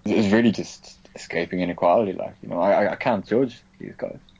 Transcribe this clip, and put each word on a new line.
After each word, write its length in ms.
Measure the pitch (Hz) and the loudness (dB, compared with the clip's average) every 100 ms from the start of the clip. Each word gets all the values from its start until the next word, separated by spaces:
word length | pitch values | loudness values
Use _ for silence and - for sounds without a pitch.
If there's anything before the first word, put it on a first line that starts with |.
| 104 | -2
it's 260 | 95 101 | 0 4
really 180 | 110 117 | 4 4
just 440 | 92 85 - - - - | 2 -6 -12 -20 -20 -20
escaping 460 | - - 82 85 92 | -20 -8 -4 -4 -2
inequality. 540 | 87 87 90 104 101 | -4 0 2 4 2
Like, 220 | - - - | -4 -8 -12
you 60 | - | -8
know, 100 | 85 | -2
I, 260 | 95 92 | 2 4
I, 80 | 101 | 2
I 40 | - | 0
can't 300 | 135 104 - | -2 -2 0
judge 340 | 110 131 - _ _ | 0 0 -4 _ _
these 160 | - - | -18 -10
guys. 200 | - - - | -12 -12 -20